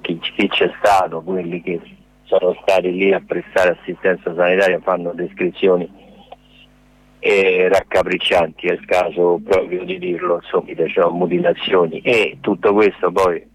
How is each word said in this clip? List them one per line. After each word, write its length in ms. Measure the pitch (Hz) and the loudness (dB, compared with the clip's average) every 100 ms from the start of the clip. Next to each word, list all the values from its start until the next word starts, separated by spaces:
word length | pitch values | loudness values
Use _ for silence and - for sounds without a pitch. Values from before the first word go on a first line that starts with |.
chi, 180 | - - | -6 -8
chi 300 | - - 202 | -6 -4 -2
c'è 220 | - 175 - | 0 -2 0
stato, 440 | 104 95 - 82 | 2 2 2 -4
quelli 400 | 82 92 85 87 | -6 -6 -6 -8
che 180 | 92 85 - - _ _ - | -6 -8 -10 -20 _ _ -2
sono 300 | 95 90 85 | 0 2 0
stati 320 | - 95 90 | 0 2 0
lì 200 | 90 98 | 0 2
a 100 | 92 | 2
prestare 540 | - 90 - 98 90 82 | -2 -8 -4 0 2 0
assistenza 540 | - 87 98 87 90 | -6 -4 -2 -2 -4
sanitaria 460 | 85 87 92 95 85 | 0 2 4 2 0
fanno 320 | 92 87 87 | -2 -2 -4
descrizioni, 760 | 87 87 - 90 - 95 90 82 - - - - - _ _ _ _ _ _ _ _ | -6 -8 -4 -6 0 2 2 -2 -12 -20 -20 -20 -20 _ _ _ _ _ _ _ _
eh, 480 | 110 101 95 92 92 | 0 2 2 2 2
raccapriccianti, 1000 | 95 - 95 90 90 - 92 80 - 87 | 2 2 0 0 -2 0 0 0 -4 -4
è 60 | |
il 120 | 82 | -4
caso 560 | - 90 90 87 87 87 | 0 0 0 0 2 0
proprio 400 | - 92 87 90 | 0 0 0 -6
di 140 | 90 92 | -6 -8
dirlo, 380 | 90 85 87 85 | -6 -4 -2 -4
insomma, 240 | - 92 - | -2 -4 -4
ci 260 | 82 80 | -4 -2
sono 220 | 98 85 | 0 0
mutilazioni 840 | 87 85 87 87 85 - 92 82 80 | 0 -2 0 0 -2 0 2 0 -2
e 380 | - 117 95 - | 0 0 0 -4
tutto 320 | 110 90 107 | -4 0 2
questo 360 | 101 104 - 87 | 4 2 2 -2
poi 440 | 95 92 80 - | 0 0 0 -8